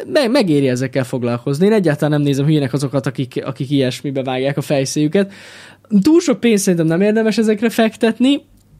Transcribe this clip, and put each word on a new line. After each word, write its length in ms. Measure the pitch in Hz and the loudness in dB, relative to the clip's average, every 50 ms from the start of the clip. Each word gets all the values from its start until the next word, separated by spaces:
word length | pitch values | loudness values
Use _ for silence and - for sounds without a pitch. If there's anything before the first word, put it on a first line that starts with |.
| - | -10
me-, 200 | - 370 311 262 | -2 -2 0 0
megéri 400 | 220 254 294 214 170 147 143 139 | 2 2 0 2 2 2 2 2
ezekkel 360 | 127 127 123 135 123 - 135 123 | 0 0 -2 -4 -4 -4 -4 -4
foglalkozni. 640 | - 139 127 120 117 120 120 - 147 139 143 190 | -4 -4 -4 -4 -4 -4 -4 -4 -4 -2 0 2
Én 80 | 208 226 | 2 2
egyáltalán 380 | 214 175 156 143 - 160 147 | 2 2 0 0 0 0 0
nem 100 | 151 147 | 0 0
nézem 240 | 143 143 135 135 139 | 0 0 0 0 0
hülyének 280 | 160 156 151 139 123 - | 2 2 0 0 -2 -2
azokat, 320 | 135 147 123 139 135 117 | -4 -4 -2 -2 -4 -4
akik, 400 | 143 120 - 131 123 - 143 - | -4 -4 -6 -6 -6 -6 -8 -8
akik 240 | 139 131 - 139 123 | -6 -8 -8 -4 -2
ilyesmibe 540 | 143 135 127 127 123 - - 143 135 135 127 | 0 0 0 0 -2 -4 -8 -6 -6 -4 -4
vágják 340 | 135 127 131 131 139 143 | -4 -4 -2 -2 -2 -4
a 40 | 151 | -4
fejszéjüket. 720 | 139 - 151 135 135 135 - 151 151 151 - 202 190 196 - - - - - - - - - _ _ _ 208 196 | -4 -2 -2 -2 0 -2 -2 -2 -2 0 0 0 0 -2 -6 -14 -20 -20 -20 -20 -20 -20 -20 _ _ _ 0 2
Túl 180 | 190 311 320 349 | 4 4 4 4
sok 200 | 359 285 226 - | 4 2 0 2
pénzt 240 | - 240 214 196 - | 2 2 2 2 2
szerintem 240 | 196 175 165 160 | 0 0 2 2
nem 140 | 160 165 175 | 0 2 2
érdemes 360 | 202 214 214 226 220 220 202 | 2 2 2 2 0 0 0
ezekre 320 | 233 214 220 220 202 240 226 | 2 0 0 0 0 0 -2
fektetni. 720 | - - 226 214 - - 240 220 226 - 240 269 285 294 - _ - _ _ _ - | 0 0 0 0 0 0 -2 -2 0 2 2 2 2 0 -4 _ -20 _ _ _ -20